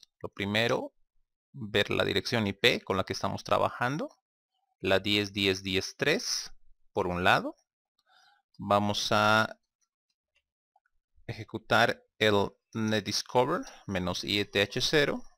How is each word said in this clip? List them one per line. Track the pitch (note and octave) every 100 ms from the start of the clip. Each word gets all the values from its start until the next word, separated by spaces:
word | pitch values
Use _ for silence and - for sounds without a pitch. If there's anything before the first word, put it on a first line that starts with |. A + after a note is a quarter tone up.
| _ _
Lo | -
primero, | - G2+ G#2 A#2 C#3 C#4+ _ _ _ _ _ _
ver | C#3 G#2+ G#2 G#2
la | G2 G2
dirección | F#2 - A#2+ G2+
I |
P | G2 A#2+ F#3
con | - F#2+
la |
que | -
estamos | G2 G2+ G2
trabajando, | - G2 G2+ - B2 D3+ C#4+ _ _ _ _ _ _ _
la | F#2+ F#2+
diez | G2+ G#2 G2+
diez | G2+ G2 F#2
diez | G2 F#2 - -
tres, | C#3 F3+ - - - - - - _
por | - F#2
un | F2 F#2+
lado. | D#3+ C4 - _ _ _ _ _ _ _ _ _ -
Vamos | G2+ G2+ G#2 G#2 -
a | G#2+ G#2+ A2 A2 - _ _ _ _ _ _ _ _ _ _ _ _ _ _ _ _ -
ejecutar | G#2+ G#2+ A2 - A2+ A#2+ - _ -
el | G#2+ G2+ G2 - _
netdiscover | A#2 A2 G#2+ G2 - - B2 C3+ F3+ C4+ - -
menos | F#2+ F2+ F2+
I | - G2+
E | G2
T | G2+
H | G2+ -
cero, | - D#3 C#3+ B3 -